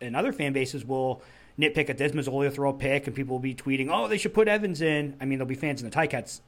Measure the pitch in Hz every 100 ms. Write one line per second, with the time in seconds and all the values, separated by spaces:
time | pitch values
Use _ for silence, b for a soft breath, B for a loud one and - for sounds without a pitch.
0 | 123 127 247 - 143 135 127 143 117 135
1 | 131 123 B B B - 151 156 147 135
2 | 143 143 135 135 139 139 139 135 139 139
3 | 139 117 135 127 131 127 135 135 135 190
4 | 226 208 - 214 214 208 208 156 160 147
5 | 147 139 135 135 127 131 151 139 117 139
6 | 160 127 113 -